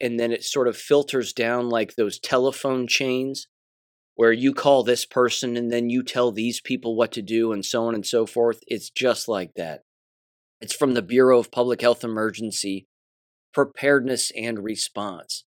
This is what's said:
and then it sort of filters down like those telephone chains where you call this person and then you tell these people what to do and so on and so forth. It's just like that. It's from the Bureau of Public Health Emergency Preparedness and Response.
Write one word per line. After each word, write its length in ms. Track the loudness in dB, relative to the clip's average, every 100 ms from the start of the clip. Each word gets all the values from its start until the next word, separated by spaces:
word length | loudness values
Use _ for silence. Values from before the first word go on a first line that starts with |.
and 200 | -4 -2
then 100 | -2
it 140 | -2
sort 240 | -2 0 0
of 80 | 0
filters 560 | 2 2 2 -2 -4
down 380 | -2 -2 -2 0
like 240 | -2 -2 -2
those 240 | -2 -4
telephone 680 | -2 2 2 0 -2 -4 -2
chains 600 | -2 0 -2 -4 -8 -12 _ _ _ _ _ _
where 180 | 2 4
you 200 | 6 2
call 320 | 2 4 4
this 220 | 4 0 0
person 500 | 2 2 0 -4 -2
and 160 | -2
then 160 | 0 0
you 160 | -2
tell 260 | -2 0 0
these 300 | 0 -4 -6
people 340 | -6 -6 -2
what 160 | 0 0
to 100 | -2
do 300 | -4 0 0
and 120 | -2
so 220 | -4 -2 -2
on 80 |
and 120 | -4 -2
so 200 | 0 0
forth. 340 | 0 0 0 -6
It's 240 | -8 -8
just 360 | -2 0 0 -2
like 280 | -6 -6 -8
that. 240 | -10 -10 -18 _ _ _ _ _ _ _
It's 140 | -12
from 180 | -2 0
the 80 | 0
Bureau 380 | 2 4 6 6
of 120 | 4
Public 300 | 0 0 2
Health 240 | 2 2
Emergency 840 | -2 -4 -4 -4 -8 -6 -6 -6 -10 _ _ _ _ _ _
Preparedness 760 | -2 -2 0 2 2 2 -2 -4 -6
and 260 | -6 -6
Response. 840 | -6 -6 -6 -6 -8 -10 -12 -12 -12